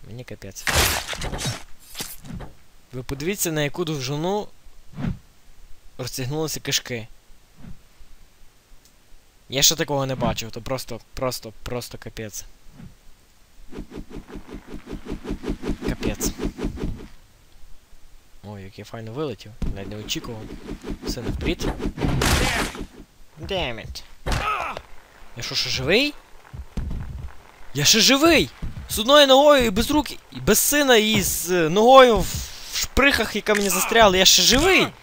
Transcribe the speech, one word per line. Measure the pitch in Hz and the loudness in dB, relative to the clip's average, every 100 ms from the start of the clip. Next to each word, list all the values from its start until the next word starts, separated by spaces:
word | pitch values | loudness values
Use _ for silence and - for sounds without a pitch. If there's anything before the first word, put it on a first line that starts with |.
| - | -14
Мені | 117 | -16
капець. | 127 107 98 - - - - - - - - - - - - - - - - - - - - - - - - | -14 -14 -14 -8 -2 0 0 -2 -6 -8 -8 -6 -6 -8 -12 -14 -14 -14 -12 -14 -14 -12 -14 -16 -20 -20 -16
Ви | 131 | -14
подивіться, | 123 135 156 202 175 | -10 -6 -4 -2 -2
на | 156 | -2
яку | 143 - | -2 -2
довжину | 165 151 123 147 175 208 - - - - - - - - - - - - - - - - | -4 -4 -4 -4 -2 -4 -6 -16 -20 -18 -16 -6 -6 -6 -12 -20 -20 -20 -14 -14 -14 -12
розтягнулися | 123 - 123 151 156 - | -10 -6 -4 -4 -4 -4
кишки. | - - - 120 - - _ - _ - - - - - - - - _ - _ _ - _ _ _ - _ _ - | -4 -4 -4 -10 -10 -20 _ -20 _ -20 -16 -16 -18 -20 -20 -20 -20 _ -20 _ _ -20 _ _ _ -20 _ _ -6
Я | 127 | 2
ще | 143 | 2
такого | 160 156 143 | 4 0 0
не | 135 | -2
бачив, | 131 117 110 113 | -2 -2 -2 -8
то | 120 | -10
просто, | 110 131 - 113 - | -6 -6 -6 -12 -12
просто, | - 127 - 113 - | -4 -4 -4 -12 -12
просто | - 123 - - | -8 -6 -8 -12
капець. | - - 107 - - - - - - - - - _ _ _ - - - - - - - - - - - - - - - - - - - - - - - - | -12 -10 -10 -12 -14 -18 -20 -18 -20 -20 -20 -20 _ _ _ -18 -14 -12 -12 -14 -12 -14 -14 -16 -14 -16 -14 -14 -12 -12 -10 -10 -10 -8 -6 -6 -6 -4 -4
Капець. | - 55 - - - - - - - - - - - - _ - - - - _ - - - - - | -4 -4 -4 -6 -4 -8 -6 -8 -6 -6 -8 -12 -20 -20 _ -20 -18 -16 -16 _ -20 -18 -20 -20 -20
Ой, | 101 104 | -16 -14
як | 95 101 | -14 -16
я | |
файно | 104 117 110 | -14 -12 -10
вилетів, | 120 156 104 107 113 - | -8 -6 -8 -14 -6 -6
навіть | 98 98 | -4 -10
не | |
очікував. | 107 107 - - 110 - - - - - - | -10 -8 -8 -8 -12 -12 -14 -12 -12 -10 -10
Все, | - 127 | -8 -6
вперед. | 113 - - - - - - - - - - - - - - - - - - _ - 151 | -6 -4 -4 -2 -4 -4 -6 -2 -2 2 2 2 2 0 -4 -8 -14 -16 -20 _ -20 -14
Damn | - 190 143 | -6 -4 -4
it. | 113 - - - - - - 440 403 320 226 - - - - - 117 | -8 -10 -14 -14 -10 -4 -2 -2 -4 -6 -10 -12 -18 -18 -20 -16 -10
Я | |
що, | - | -6
ще | 135 127 | -4 -2
живий? | 117 131 208 294 - - - - - - - - - - - - - - - - | -2 2 2 2 -4 -20 -20 -16 -16 -10 -8 -6 -6 -8 -10 -12 -14 -18 -18 -8
Я | 139 | 0
ще | 143 220 | 2 4
живий! | 185 269 330 294 139 - - - - | 6 6 6 6 2 -4 -10 -8 -6
З | - | -4
одною | 214 294 277 | 6 8 10
ногою | 262 294 285 | 8 8 8
і | 233 | 4
без | 202 233 | 2 2
рук, | 302 - | 0 0
і | - - | -10 -14
без | 123 131 220 | -4 2 2
сина, | - 294 277 | 4 2 6
і | 233 214 214 | 6 6 2
з, | 165 - 170 | 0 -4 0
е, | 180 156 | 2 4
ногою | 190 233 269 254 208 | 4 10 12 10 8
в... | - - - - - | 2 -4 -8 -12 -8
в | - | -6
шприхах, | - - 277 262 214 | 0 4 4 2 -2
яка | 208 202 | -2 0
мені | 208 202 | 2 2
застряла. | 180 - 226 214 185 | 0 2 6 8 8
Я | |
ще | 185 - | 6 6
живий. | 175 247 359 339 170 - | 6 4 6 4 2 -2